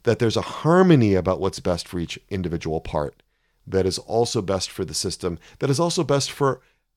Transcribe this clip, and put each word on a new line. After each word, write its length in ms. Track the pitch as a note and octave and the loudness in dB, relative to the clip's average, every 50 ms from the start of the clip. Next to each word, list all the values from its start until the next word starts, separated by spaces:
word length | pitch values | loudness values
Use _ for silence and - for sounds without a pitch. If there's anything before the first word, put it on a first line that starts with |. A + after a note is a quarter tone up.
| - | -2
that 160 | - A2 G#2+ | 0 0 2
there's 180 | B2 A2+ G#2 A2 | 2 0 0 0
a 40 | |
harmony 720 | F2+ - - - - D3+ E3+ F3+ F#3+ F#3 E3 C#3 A#2 G#2 F#2+ | -4 -4 -6 -2 2 4 6 6 8 8 8 6 6 4 4
about 280 | F#2 E2+ F#2 F#2 D2 | 2 2 2 0 0
what's 180 | F2+ F#2+ E2+ - | 0 -2 -4 -4
best 300 | - F#2+ F2+ E2 - - | -2 -2 -2 -2 -4 -6
for 100 | - F2+ | -6 -6
each 180 | E2+ D#2 - - - _ | -6 -6 -8 -12 -12 _
individual 500 | G2+ G2 F2+ E2+ E2 E2 - E2+ D#2 D#2+ | -6 -6 -4 -4 -4 -6 -4 -4 -4 -4
part 420 | - - - D#2 D2+ C#2 - _ _ _ _ _ _ _ _ _ _ - | -6 -4 -4 -4 -4 -4 -8 _ _ _ _ _ _ _ _ _ _ -4
that 180 | G2 F#2+ F#2 | 0 0 0
is 140 | F#2 E2+ - | 0 -2 -4
also 420 | - - - A2+ A#2+ A2+ - A#2 | -6 -2 0 0 0 0 0 -2
best 300 | G2 F2 G2 F#2 - - | -2 -2 -2 -2 -4 -6
for 120 | - - F#2+ | -8 -8 -8
the 100 | - D#2 | -6 -6
system, 440 | - - G2 D#2+ - - F2+ E2+ D#2+ - - - - | -6 -6 -6 -6 -4 -6 -6 -6 -8 -10 -18 -10 -4
that 100 | - C3+ | -2 -2
is 100 | C#3 B2+ | 0 0
also 240 | E3+ F3 E3 - E3 | 0 0 0 -2 0
best 280 | B2+ C#3+ C#3 C3+ - | 0 0 0 0 -2
for 300 | - - D3 C#3 B2 - _ _ _ _ _ _ _ | -4 -2 0 0 0 -2 _ _ _ _ _ _ _